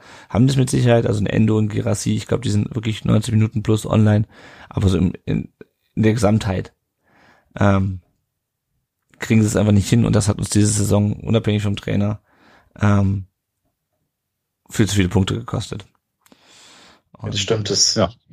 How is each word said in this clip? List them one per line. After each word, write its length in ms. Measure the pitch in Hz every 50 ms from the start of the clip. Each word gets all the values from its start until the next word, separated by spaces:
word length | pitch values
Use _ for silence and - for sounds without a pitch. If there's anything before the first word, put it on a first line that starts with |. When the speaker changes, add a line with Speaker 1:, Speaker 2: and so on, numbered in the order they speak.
| - - - - - -
Speaker 1:
haben 180 | - 104 123
das 100 | 135 139
mit 120 | 135 127 -
Sicherheit, 360 | - 131 123 120 117 117 117
also 160 | - 107 104
ein 60 | 98
Endo 300 | - - - 110 110 110
und 120 | 107 107 104
Girassi, 440 | 104 110 110 117 104 - - - 107
ich 140 | 110 -
glaub, 140 | - - -
die 100 | 120 104
sind 240 | 104 104 104 - -
wirklich 300 | 117 107 110 107 - -
neunzig 280 | 120 113 107 - - 110
Minuten 300 | 110 110 110 - 107 101
plus 220 | - 110 107 -
online. 400 | - - 107 107 107 104 104 104 - - - - - - - - -
Aber 200 | - - 101 92
so 80 | 95
im, 160 | 82 92 90 - - -
in, 280 | - - - - - _ _ - _ _ _ _ _ -
in 80 | 107 110
der 100 | 110 110
Gesamtheit, 600 | 120 104 101 107 110 - 113 95 98 104 - _ _ _ _ _ _ _ _ _ _ _ _ _ _ _ _ -
ähm, 440 | - 101 101 98 95 95 98 92 90 _ _ _ _ _ _ _ _ _ _ _ _ _ _ _ _ _ _ _ _ _ _ _ -
kriegen 220 | - - 113 113
sie 60 | 107
es 80 | 104 -
einfach 160 | - 104 107
nicht 160 | 104 101 90
hin 160 | - 120 117 113
und 140 | 107 110
das 100 | 107 98
hat 100 | 101 104
uns 120 | - 104 -
diese 180 | - 104 104
Saison, 460 | 107 107 104 101 101 101 104 104 104 -
unabhängig 500 | - - 107 110 110 - 110 104 104 101
vom 140 | 104 98
Trainer, 440 | - - 110 110 98 101 104 107 - _ _ _ _ _ _ _ _ _ _ _
ähm, 500 | - - 104 101 101 98 95 98 98 92 _ _ _ _ _ _ _ _ _ _ _ _ _ _ _ _ _ _ _ _ _ _ _ _ _ _ _ _ -
viel 160 | - - 110
zu 100 | 95 101
viele 120 | 101 92
Punkte 280 | 87 - 92 98 - 104
gekostet. 500 | 110 117 - - - 101 - - 104 - _ _ _ _ _ _ _ _ _ _
Speaker 2:
Ja, 840 | _ _ _ - - - - - - - - _ _ _ _ _ -
das 40 | 107
Speaker 1:
Und 140 | 107 101
Speaker 2:
stimmt, 320 | 101 98 - 113 107 104 -
das, 260 | 98 92 - - -
Speaker 3:
Ja. 160 | 113 95 87 - _ _ -